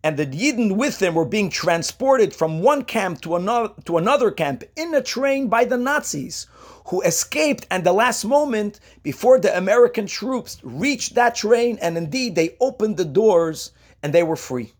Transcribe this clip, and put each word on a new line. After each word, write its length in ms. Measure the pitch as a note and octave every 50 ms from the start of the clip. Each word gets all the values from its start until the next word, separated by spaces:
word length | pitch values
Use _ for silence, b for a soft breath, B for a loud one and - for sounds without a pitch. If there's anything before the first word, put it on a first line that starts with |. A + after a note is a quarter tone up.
| -
and 140 | D#3 D3+
the 80 | C#3 D3+
Yidden 500 | C#3 C3 D3+ A3+ D4 C4+ A3+ A#3+ G#3 F#3+
with 260 | G#3 C4+ D4 - -
him 140 | G3 F3+ D#3+
were 80 | E3 E3
being 260 | A2+ - G#3+ G3+ F3
transported 840 | - - - F3 E3+ E3+ D#3 - - _ B3 C4+ C4+ B3+ G#3+ F#3+ -
from 260 | - E3+ D#3+ D#3+ D#3+
one 220 | F3+ B3+ D4 C#4+ -
camp 380 | - - A3 G3 F#3 E3+ -
to 140 | - E3 E3
ano-, 380 | F3 F3+ G3+ A#3+ A#3+ A#3 G#3 - - -
to 120 | - E3+
another 340 | E3 E3 A3 C#4 C#4+ B3+ G#3
camp 340 | - - D#3+ C#3+ C3+ A#2 - - _
in 180 | - D#4+ E4+ D#4+
a 80 | C#4
train 460 | B3 - - A#3 C4+ C#4 C4+ C4+ C4+
by 160 | A3 A3 A#3 B3
the 140 | A#3+ B3+
Nazis, 720 | A#3+ B3 C4+ D4 D4 - - - D3 B2+ - - - - B B B B B B B B
who 140 | - - -
escaped 640 | - - D#3 - - - - D4+ D#4 D4+ B3+ - - _
at 140 | F#3 F#3 D#3+
the 80 | F3+ F3+
last 320 | G3+ A#3 B3+ - - -
moment 560 | G#3 C4+ C#4+ D4+ C#4+ A#3 G#3+ G#3 G#3 G#3 b b b b b b
before 360 | D3+ - - - B3 C4 C4
the 180 | - F#3+ -
American 480 | F3+ F#3 F#3+ - A#3+ A#3+ A#3 A#3+ A3+ G#3
troops 520 | F#3+ - - G#3 C4 C4 A#3+ - - - - -
reached 520 | C3 A#2 C#3 G3 C#4+ C#4+ - - - -
that 180 | A#3+ A#3+ A#3 A#3
train, 420 | - - G#3 B3 A#3 A#3 A#3+ A3+ -
and 160 | - E3+ E3
indeed 380 | E3+ E3+ D#3 D3+ C4 B3+ A#3+ E3+
they 220 | E3+ E3 E3 - _
opened 380 | B3 C4+ C4 - G#3+ A3 G#3+
the 80 | - F#3
doors 680 | D#3 C3 F#3 A3+ A3 F#3+ E3+ E3+ D#3+ D#3 - - - b b b b b b
and 120 | - D3 C#3+
they 100 | F3 E3+
were 120 | D#3+ D#3+
free. 380 | C#3+ - - C3 B2 A2+ - _